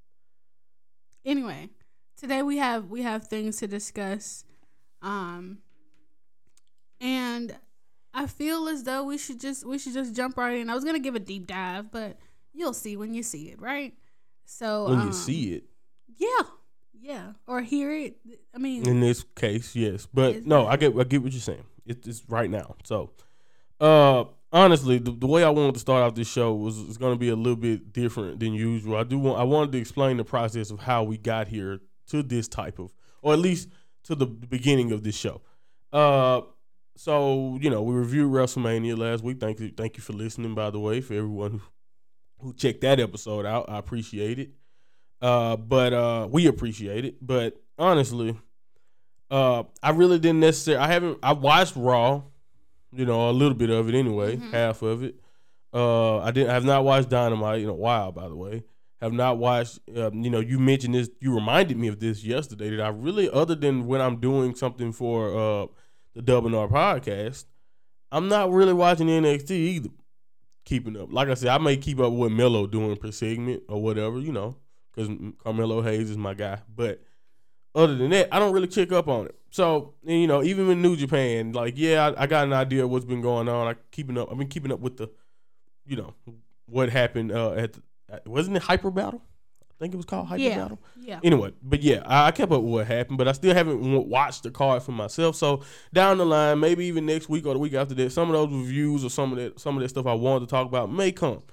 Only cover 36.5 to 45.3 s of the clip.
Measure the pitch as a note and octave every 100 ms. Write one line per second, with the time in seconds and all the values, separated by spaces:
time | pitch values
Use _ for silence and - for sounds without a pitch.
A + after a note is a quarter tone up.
36.5 | - - - - - E3 D3 C#3 C3+ C3
37.5 | C3 D3 G#2+ A2+ B2 A#2+ C#3+ C#3+ C3 B2+
38.5 | C3+ A#2 A2+ A#2 A2+ A2+ A#2 A#2 B2+ A2
39.5 | G#2+ A2 - A2 - - G#2 A2 - A2+
40.5 | G#2+ G#2+ G#2 G#2+ A#2+ B2+ G#2+ G#2+ G2+ G#2
41.5 | A2 - - - - - - - - C3
42.5 | - B2+ - C3 C3+ G#2+ G#2 A2 G#2+ G2+
43.5 | A#2 - G#2 G2 A#2+ A2 G#2 G#2 B2 C#3
44.5 | - - - - - - - B2